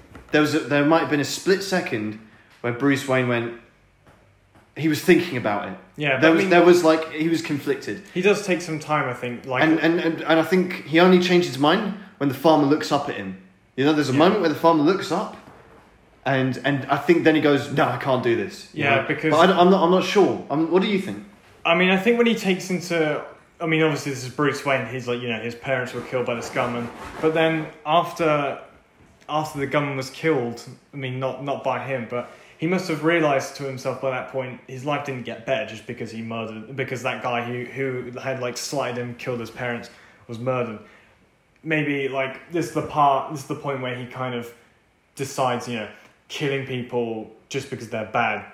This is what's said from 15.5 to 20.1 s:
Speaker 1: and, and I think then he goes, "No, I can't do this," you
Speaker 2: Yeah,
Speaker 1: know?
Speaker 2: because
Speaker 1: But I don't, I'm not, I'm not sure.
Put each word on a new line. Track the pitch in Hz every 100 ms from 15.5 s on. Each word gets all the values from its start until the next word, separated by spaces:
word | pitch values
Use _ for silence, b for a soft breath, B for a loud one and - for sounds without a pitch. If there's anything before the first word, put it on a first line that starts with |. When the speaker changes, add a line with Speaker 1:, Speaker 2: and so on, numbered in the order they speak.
| - - - - _ _ _ 135
Speaker 1:
and, | 131 131 123
and | 135 139 123
I | 143
think | - 165
then | 156 156
he |
goes, | 147 139 123
"No, | 139
I | 131 123
can't | 139 123
do | 120 107
this," | 98 - -
you | -
Speaker 2:
Yeah, | 143 135
Speaker 1:
know? | 143
Speaker 2:
because | 147 156
Speaker 1:
But | 151
I | 190
don't, | 180
I'm | 180
not, | 190
I'm | 170
not | 185
sure. | -